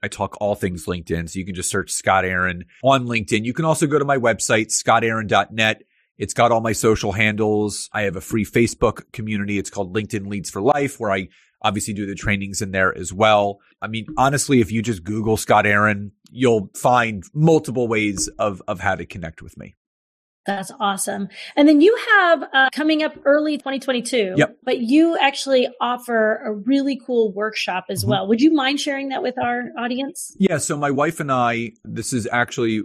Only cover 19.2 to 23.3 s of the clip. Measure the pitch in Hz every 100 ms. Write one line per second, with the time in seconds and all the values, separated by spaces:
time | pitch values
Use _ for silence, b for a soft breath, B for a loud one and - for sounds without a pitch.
19.2 | 82 - - - - _ _ _ _ _
20.2 | _ _ - 196 - - 202 196 - 202
21.2 | 196 B B B 294 294 359 466 466 415
22.2 | 359 320 302 269 262 - 302 311 302 302
23.2 | 277